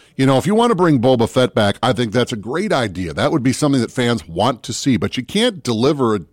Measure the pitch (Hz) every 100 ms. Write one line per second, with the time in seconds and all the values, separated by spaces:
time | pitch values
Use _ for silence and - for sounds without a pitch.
0 | _ - 135 131 156 214 240 190 180 143
1 | 127 131 110 131 127 - 101 101 120 110
2 | 120 110 120 113 101 156 208 160 117 87
3 | 87 76 127 165 120 120 147 139 113 -
4 | 120 117 80 82 113 127 - - 143 110
5 | 104 - 123 202 247 185 - 110 131 147
6 | 120 104 80